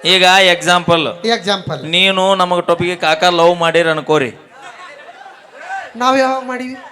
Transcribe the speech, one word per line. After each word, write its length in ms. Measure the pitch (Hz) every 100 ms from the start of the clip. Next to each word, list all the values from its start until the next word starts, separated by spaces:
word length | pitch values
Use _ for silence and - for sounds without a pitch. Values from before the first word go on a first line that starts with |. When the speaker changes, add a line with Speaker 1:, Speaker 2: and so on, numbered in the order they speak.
| 165
Speaker 1:
ಈಗ 160 | 185
ಎಕ್ಸಾಂಪಲ್, 1000 | 180 190 190 170 156 180 175 170 135 98 226
Speaker 2:
ಎಕ್ಸಾಂಪಲ್. 600 | 233 180 196 - 147 151
Speaker 1:
ನೀನು 500 | 170 190 190 185 190
ನಮಗ 240 | 180 180
ಟೊಪಿಗೆ 360 | 175 170 175 175
ಕಾಕ 280 | 160 160
ಲವ್ 360 | 180 175 170 175
ಮಾಡಿರ 300 | 165 165 165
ಅನ್ಕೋರಿ. 420 | 156 147 151 127 - - - - - - - - - - - - - - 762 - 233
Speaker 2:
ನಾವ್ 240 | 254 269
ಯಾವಾಗ 240 | 262 262 254
ಮಾಡೀವಿ? 300 | 247 254 262 -